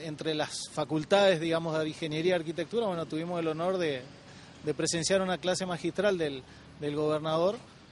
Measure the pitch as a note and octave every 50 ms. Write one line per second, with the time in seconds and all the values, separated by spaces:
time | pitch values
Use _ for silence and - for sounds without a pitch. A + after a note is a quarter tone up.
0 | D3 D#3+ D3+ C3+ - D#3+ D#3 D3+ D3 - - - - - - - D3+ - D3+ D#3
1 | D3+ - G3 G3 G3+ G3 F#3 D#3 D#3+ E3 D#3+ E3 E3 E3 D#3 D#3 D#3 D#3 D3+ -
2 | E3+ D#3+ D3+ D#3 D#3+ F3+ F#3 F3 E3 D#3+ E3 D#3+ E3+ - - A#3 A#3 G#3 F3+ E3+
3 | D#3+ C#3+ D3+ D#3 E3 F3 F3+ E3+ E3 D#3+ D#3 D#3 E3+ F#3 F#3+ F#3 F3 D#3 C#3 B2+
4 | B2+ C#3+ - - - - - - - - - - - D3+ D3 - E3 D#3 - E3+
5 | D#3 - F#3+ G3 F#3+ F#3 F#3 D#3+ - F3+ F3+ - F#3+ F#3 F3 D#3 - E3+ D3+ -
6 | F#3+ G#3 G3 F3 D#3+ D3 C#3 C3 B2+ - - - - - - - D3 D3 D3 D3
7 | D3+ D3+ D3+ D3+ D3+ D#3+ D#3 D#3+ E3+ F#3 G#3+ B3 - - - - - -